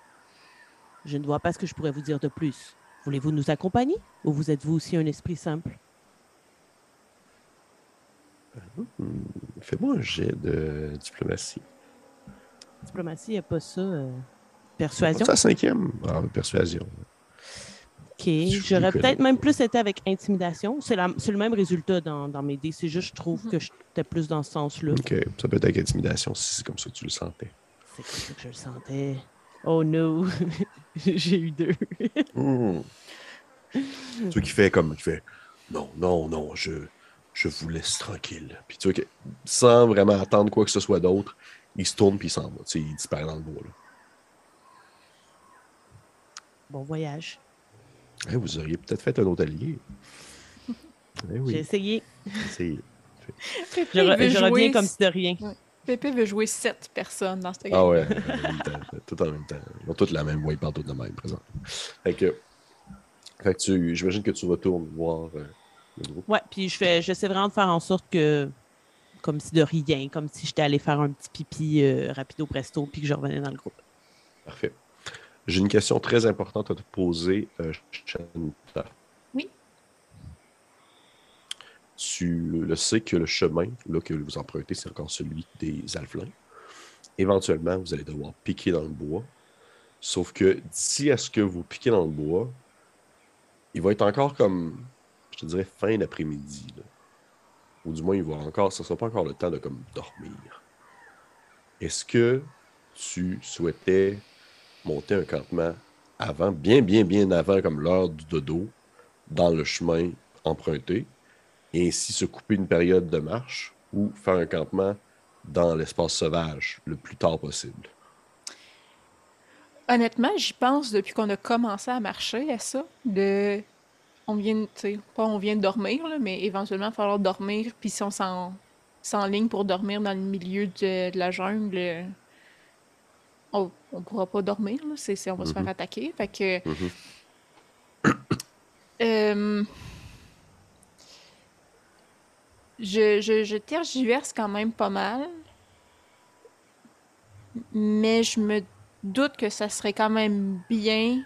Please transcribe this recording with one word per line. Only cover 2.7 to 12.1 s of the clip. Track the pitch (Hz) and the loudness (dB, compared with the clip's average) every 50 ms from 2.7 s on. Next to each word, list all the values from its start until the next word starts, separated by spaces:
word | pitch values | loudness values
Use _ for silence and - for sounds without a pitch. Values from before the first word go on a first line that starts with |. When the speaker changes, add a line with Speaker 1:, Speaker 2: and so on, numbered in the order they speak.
| - _ _ - - - - | -20 _ _ -20 -20 -10 -6
Speaker 1:
Voulez-vous | 143 139 131 127 151 | -4 -4 -2 0 0
nous | 156 147 139 - | 0 0 2 0
accompagner | 156 - - 190 - 240 254 277 359 453 - _ _ _ - | 0 0 0 0 2 2 2 2 0 -2 -4 _ _ _ -2
ou | 151 | 0
vous | 147 143 156 143 | 0 0 2 0
êtes-vous | 151 139 - 151 160 | 0 0 0 0 0
aussi | 160 - - - 170 | 0 0 0 0 0
un | 160 156 | 0 0
esprit | 143 - - - 175 | -2 -4 -6 -8 -8
simple ? » | - - 175 151 156 165 - - - _ _ _ _ _ _ _ _ _ _ _ _ _ _ _ _ _ _ _ _ _ _ _ _ _ _ _ _ _ _ _ _ _ _ _ _ _ _ _ _ _ _ _ _ _ _ _ _ _ _ _ _ _ _ _ 127 92 87 123 147 233 247 _ - | -6 -4 -6 -6 -4 -6 -10 -12 -14 _ _ _ _ _ _ _ _ _ _ _ _ _ _ _ _ _ _ _ _ _ _ _ _ _ _ _ _ _ _ _ _ _ _ _ _ _ _ _ _ _ _ _ _ _ _ _ _ _ _ _ _ _ _ _ -20 -20 -16 -12 -12 -12 -12 _ -8
Speaker 2:
Hmm, | - - - - - - - - - - - - | -6 -6 -6 -6 -8 -8 -12 -14 -14 -16 -18 -18
fais-moi | - - - - 214 277 277 185 | -8 -6 -4 -2 0 0 2 0
un | |
jet | 117 - - - - - - - | 0 -2 -4 -2 -2 -2 -2 -2
de | - 82 82 82 78 78 73 76 76 76 73 71 | -2 -2 -2 0 -2 -2 -4 -4 -6 -6 -8 -10
diplomatie. | - - - - - - - - - - - - - - - _ _ - _ - - - | -12 -14 -10 -6 -4 -4 -4 -4 -6 -10 -12 -14 -16 -18 -20 _ _ -20 _ -20 -20 -20